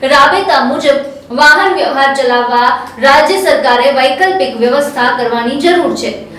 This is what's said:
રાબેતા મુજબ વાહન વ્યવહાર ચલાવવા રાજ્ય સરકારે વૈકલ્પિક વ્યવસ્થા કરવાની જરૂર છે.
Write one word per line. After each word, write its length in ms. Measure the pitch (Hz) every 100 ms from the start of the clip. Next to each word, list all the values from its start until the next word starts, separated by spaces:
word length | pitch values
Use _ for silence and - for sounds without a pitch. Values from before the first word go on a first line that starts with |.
| 269
રાબેતા 580 | 285 294 381 381 269 247
મુજબ 300 | 294 294 - - - -
વાહન 420 | 247 302 302 392
વ્યવહાર 420 | 370 - 269 269 269
ચલાવવા 540 | 247 247 240 240 247 247 - -
રાજ્ય 380 | 269 302 302 381
સરકારે 540 | 311 302 - 247 262
વૈકલ્પિક 640 | 269 269 - 381 381 262 226
વ્યવસ્થા 600 | 233 277 285 262 262 247
કરવાની 380 | 226 233 233 285
જરૂર 400 | 339 349 311 -
છે. 160 | - - -